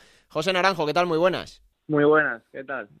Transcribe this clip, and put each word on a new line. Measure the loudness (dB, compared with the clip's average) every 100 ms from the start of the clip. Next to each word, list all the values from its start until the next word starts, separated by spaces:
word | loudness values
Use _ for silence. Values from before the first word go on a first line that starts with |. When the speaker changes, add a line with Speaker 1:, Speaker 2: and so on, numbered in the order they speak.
| -14 _ _
Speaker 1:
José | -6 -2
Naranjo, | 0 0 0 -2
¿qué |
tal? | 0 0
Muy | 2
buenas. | 0 0 -8 -16 _ _ -4
Speaker 2:
Muy | 2 4
buenas, | 4 2 -4 -12
¿qué | -16
tal? | -10 -10 -12 -18